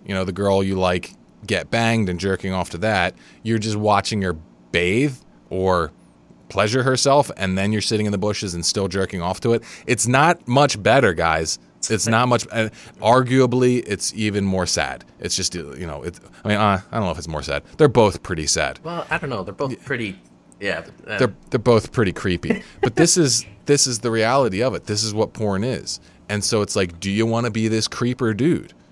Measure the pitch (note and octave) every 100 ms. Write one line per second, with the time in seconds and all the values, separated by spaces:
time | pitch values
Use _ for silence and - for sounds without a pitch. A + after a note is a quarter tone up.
0 | - G2 F#2 F2+ G2+ G2 G2 F#2+ F#2 F2+
1 | - - _ _ G2 G2 D#2+ A2+ A2+ A2+
2 | G2 F2 G2 F#2+ G2 F#2 F2 E2+ G#2+ G2+
3 | F2+ - - - A2+ A2+ G#2+ G#2+ G#2 G2+
4 | G2+ G#2+ F#2+ D#2+ D#2 _ - F2+ F2+ G#2+
5 | D3 B2+ - - _ F#2 F#2 F2+ D#2+ -
6 | _ _ _ - _ - G#2 B2+ B2+ C3
7 | C#3 C#3 C#3 - F#2+ F#2 G2 G#2+ G#2 A2
8 | G#2+ G2+ G#2 G#2 G#2 E2+ E2 - G2 F#2+
9 | F#2+ F#2 E2+ F#2 B2 A#2 - - - A#2+
10 | A2+ C3 D#3 F3 - B2 C#3+ G#2+ F#2+ C#3
11 | A#2 E2 E2 D#2+ D#2+ - - _ - A2
12 | A2+ A#2 B2 B2 - A2+ A2 - - -
13 | G#2 B2+ B2 C3 B2+ B2 B2+ B2 - G2+
14 | - F#2+ G#2+ G2+ G2 F#2+ F2 - C#2+ C2
15 | - - F2 - F#2 F2+ C#2+ C2+ F2 D2
16 | C#2 F2 - - G#2 G#2 G#2+ G2 - A#2
17 | G2 D#2+ E2 D#2 C#2+ C#2+ - - D3+ A#2+
18 | G#2+ - - E2+ D2+ - C#2+ C2+ D#3+ E3+
19 | - D#3+ D3 A2+ F#2 G2 C#3 A#2+ - C3
20 | A2 F#2 _ _ _ _ G2+ E2 E2+ -
21 | - G#2 B2 - - B2+ A2 A#2 - -
22 | G2+ E2 G2+ F2 - - - - - -
23 | E3+ F#3 D3 A2+ - - - C#3+ C3+ A2+
24 | A#2 A2+ A2 C3+ B2+ F#2+ B2+ F#2+ - G#2
25 | A2 G#2 G#2+ - G#2+ F#2+ A#2 G#2+ - -
26 | - _ - G#2 G2+ A2+ G#2 G#2+ F#2+ E2+
27 | F#2+ G2+ A2+ A2+ A#2+ A2 A2 A2 - -
28 | B2 B2 A#2 G#2 C#3 C#3+ - - _